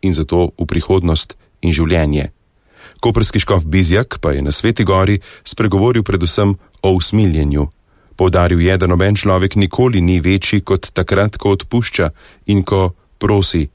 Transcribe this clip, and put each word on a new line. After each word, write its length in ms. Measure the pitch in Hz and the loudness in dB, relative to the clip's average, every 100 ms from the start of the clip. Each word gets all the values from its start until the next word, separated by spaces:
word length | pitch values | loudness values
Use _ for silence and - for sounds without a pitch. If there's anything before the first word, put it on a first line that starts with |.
in 120 | 98 | -2
zato 360 | 85 - 87 87 - | -2 0 0 0 -2
v 80 | 76 | -4
prihodnost 720 | - - 95 87 78 - - _ _ | -4 0 0 2 -2 -4 -14 _ _
in 100 | 87 | -2
življenje. 600 | 76 80 85 76 73 - _ _ _ _ _ - _ | 0 0 0 0 -2 -4 _ _ _ _ _ -20 _
Koprski 400 | 120 110 107 107 | -2 0 0 -2
škof 260 | - 98 80 | 0 0 2
Bizjak 520 | 90 87 95 - - | 0 2 0 -2 -4
pa 100 | 80 | -4
je 100 | 69 | -2
na 100 | 69 | -4
Sveti 320 | 73 113 117 | -2 -2 -2
gori 360 | 101 95 95 101 - - | 0 2 2 -2 -4 -16
spregovoril 600 | - - 107 98 113 120 | -12 -4 0 2 2 0
predvsem 520 | 104 98 82 - 101 98 _ _ | -2 -2 -2 0 0 -2 _ _
o 100 | 98 | 0
usmiljenju. 760 | 92 - 104 101 78 73 71 73 _ _ _ _ - | 0 0 0 2 2 0 0 -2 _ _ _ _ 0
Poudaril 460 | 92 87 87 87 | 2 2 2 2
je, 160 | 87 95 | 2 2
da 100 | 90 | 2
noben 280 | 87 95 101 | 2 2 0
človek 400 | 101 92 95 107 | 0 0 0 0
nikoli 460 | 95 - 127 107 | -2 2 0 2
ni 180 | 87 92 | 2 2
večji 420 | 82 95 - 104 | 2 0 0 -2
kot 300 | - 98 - | 0 -4 -2
takrat, 440 | - 87 98 104 - | -6 -2 0 0 -2
ko 120 | - 98 | -2 -2
odpušča 520 | - 120 117 - 82 - - - - | 0 -4 -2 -2 -4 -4 -20 -14 0
in 180 | 101 | 0
ko 300 | 92 98 92 - _ _ | 2 0 0 -4 _ _
prosi 500 | 104 101 95 85 71 | 0 2 2 -2 -4